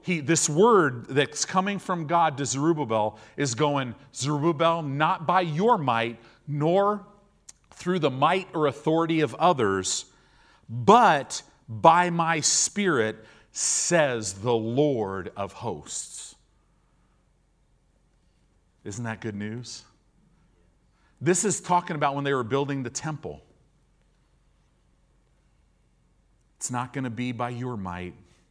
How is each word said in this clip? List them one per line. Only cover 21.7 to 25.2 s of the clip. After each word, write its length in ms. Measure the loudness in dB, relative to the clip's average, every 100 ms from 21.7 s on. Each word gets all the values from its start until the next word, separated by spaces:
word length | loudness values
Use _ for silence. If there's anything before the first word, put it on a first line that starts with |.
| 0 0 -2
about 180 | -2
when 100 | 0
they 100 | -2
were 100 | -2
building 380 | 0 -2 -2 -4
the 80 | -6
temple. 520 | -8 -8 -8 -12 -14 _ _ _ _ _ _ _ _ _ _ _ _ _ _ _ _ _ _